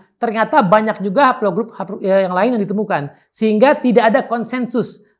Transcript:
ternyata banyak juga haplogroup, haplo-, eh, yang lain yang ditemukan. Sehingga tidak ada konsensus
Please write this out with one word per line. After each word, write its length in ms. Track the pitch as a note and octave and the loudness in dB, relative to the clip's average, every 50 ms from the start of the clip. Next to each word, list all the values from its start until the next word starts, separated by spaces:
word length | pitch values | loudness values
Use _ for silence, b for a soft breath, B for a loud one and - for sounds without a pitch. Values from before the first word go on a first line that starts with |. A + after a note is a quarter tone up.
| B B B - | B B B -6
ternyata 400 | - A3+ G#3 A3+ A3 G#3+ - D4+ | -6 -4 -2 -2 -2 0 2 2
banyak 440 | A3+ F3 G#3 A3 A3 A3 G#3+ - F#3+ | 2 4 4 2 2 0 -4 -4 -4
juga 320 | G#3 F#3 B3 C#4+ C4 B3 | -2 0 2 2 2 2
haplogroup, 360 | B3 A3 G3+ E3+ E3+ F#3+ - | 0 -2 -2 -2 -2 -4 -6
haplo-, 320 | - - G3 F#3 G3 - - | -8 -12 -12 -10 -10 -6 -2
eh, 240 | F#3+ F#3+ G3 F#3+ | 0 2 2 2
yang 80 | F3+ F3+ | 0 0
lain 200 | F3+ G3 B3 B3 | 0 0 0 0
yang 80 | A3+ G3+ | -2 -2
ditemukan. 480 | F#3 G3+ G3+ G#3+ F#3 F#3 D3+ C#3+ C#3+ b b b b | -2 -2 -4 -4 -2 -4 -4 -4 -6 b b b b
Sehingga 480 | b - A3 A3 G#3+ G#3+ A3+ C#4 D4 D4 | b -2 0 0 2 4 4 4 2 2
tidak 320 | - B3+ G#3+ A3+ G#3+ A3+ | 2 2 2 4 4 4
ada 120 | G#3+ C4+ - | 2 2 0
konsensus 760 | - A#3 A#3+ A3 - - B3+ B3 A#3 - B3 G3 - - - b b b b | -2 -4 -6 -6 -6 -6 -6 -6 -4 -4 -4 -4 -4 -8 -18 b b b b